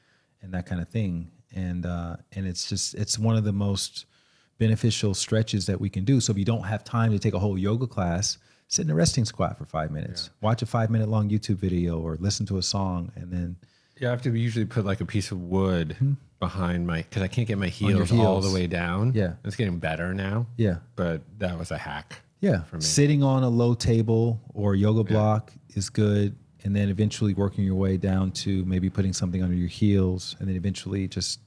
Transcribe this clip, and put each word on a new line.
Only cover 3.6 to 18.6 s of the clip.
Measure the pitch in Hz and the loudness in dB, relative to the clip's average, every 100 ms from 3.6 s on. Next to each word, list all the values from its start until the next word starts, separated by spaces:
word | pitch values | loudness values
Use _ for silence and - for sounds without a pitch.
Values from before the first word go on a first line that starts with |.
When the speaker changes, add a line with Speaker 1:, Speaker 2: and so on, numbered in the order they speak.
| 101 95 - - - _ _ _ _ - | 0 -2 -4 -10 -18 _ _ _ _ 0
Speaker 1:
beneficial | 113 110 117 - 107 | 2 4 2 2 0
stretches | 95 - 110 110 107 90 | -2 0 0 0 0 -2
that | 92 | -2
we | 98 | -2
can | - 98 | -2 2
do. | 139 | 2
So | - | 2
if | 101 | 0
you | 98 | 0
don't | 110 | 0
have | 92 107 | -2 -4
time | - 117 113 | -2 2 2
to | 104 | 2
take | 110 | 2
a | 95 | 2
whole | 101 95 | 0 0
yoga | 98 113 127 | 0 0 -2
class, | - 87 85 107 - _ _ _ | -2 -2 0 -2 -4 _ _ _
sit | - - | -4 0
in | |
a | 80 | 2
resting | 85 - 104 | 2 2 -2
squat | - 87 - | -2 -4 -4
for | 73 | -8
five | 80 78 | -6 -4
minutes. | 76 - - - - | -6 -8 -8 -12 -4
Speaker 2:
Yeah. | 104 | 0
Speaker 1:
Watch | 117 | 0
a | 113 | 0
five-minute | 117 110 113 110 | 0 2 2 2
long | 110 104 | 2 2
YouTube | 107 - 95 | 0 0 -2
video | 92 87 87 82 | 0 0 0 -2
or | 82 80 | -4 -2
listen | 98 - 101 | -2 -2 -2
to | 98 | -2
a | |
song, | 90 101 95 90 87 - | -2 -2 -2 -4 -6 -10
and | 87 | -8
then | 90 87 87 - _ _ - | -6 -6 -8 -16 _ _ -6
Speaker 2:
Yeah, | 123 | -2
I | |
have | 120 | 0
to | 123 | 0
usually | 113 117 113 107 | 0 0 0 0
put, | 120 101 | 0 0
like, | 95 | -2
a | 87 | -2
piece | 107 92 | -2 -2
of | 92 | -6
wood | 87 95 95 90 78 | -2 2 2 2 0
Speaker 1:
Mm-hmm. | 78 135 139 - _ | 0 0 0 -6 _
Speaker 2:
behind | 90 95 87 87 87 | -4 -2 -2 0 0
my, | 82 | -2
'cause | 82 - | -4 -4
I | 92 | -2
can't | - 113 | -2 -2
get | 98 | -2
my | 92 | -2
Speaker 1:
On | - 104 | -2 2
your | 101 87 | 2 4
Speaker 2:
heels | |
all | 117 104 95 | 4 4 4
the | 98 | 2
Speaker 1:
heels. | |
Speaker 2:
way | 95 | 0